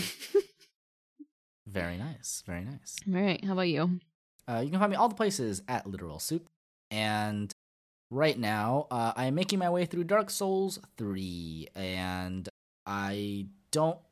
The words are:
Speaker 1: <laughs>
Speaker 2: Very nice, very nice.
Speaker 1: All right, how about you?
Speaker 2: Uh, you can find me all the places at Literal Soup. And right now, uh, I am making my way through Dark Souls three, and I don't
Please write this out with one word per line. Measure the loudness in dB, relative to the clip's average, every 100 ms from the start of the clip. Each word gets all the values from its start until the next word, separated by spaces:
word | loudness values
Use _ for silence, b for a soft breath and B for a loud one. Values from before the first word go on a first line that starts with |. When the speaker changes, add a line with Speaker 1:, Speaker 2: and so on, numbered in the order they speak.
| 0
Speaker 1:
<laughs> | -6 0 2 2 _ -20 _ _ _ _ -20 -20 _ _ _ -6
Speaker 2:
Very | -2 -2 -2
nice, | -6 -8 -8 -8 -6
very | -6
nice. | -6 -10 -12 -8 -2
Speaker 1:
All | 2
right, | 2 2
how | 0
about | 0 2
you? | 4 2 0 -4 _ _ _ -4
Speaker 2:
Uh, | -2
you | 0
can | 2
find | 4
me | 6
all | 4
the | 4
places | 0 2 0 -2 -2
at | -2 -2
Literal | -6 -6 -6
Soup. | -4 -4 -4 _ _ _ -6
And | 0 2 2 0 0 -4 -6 _ _ _ _ -6
right | 2 4 4
now, | 2 2 4 2 0
uh, | 0 0 2
I | 2
am | 2
making | 2 2
my | 2
way | 2 2
through | 0 2
Dark | 2 2
Souls | 0 0 2 0 -4 -12 -6
three, | -4 -4 -4 -6 -6 -8 -10 -6
and | -4 -2 -2 -2 -4 -6 -8 -12 _ _ -6
I | -2 -2 -2 -2 -4 -6 -12 _
don't | 2 2 0 -8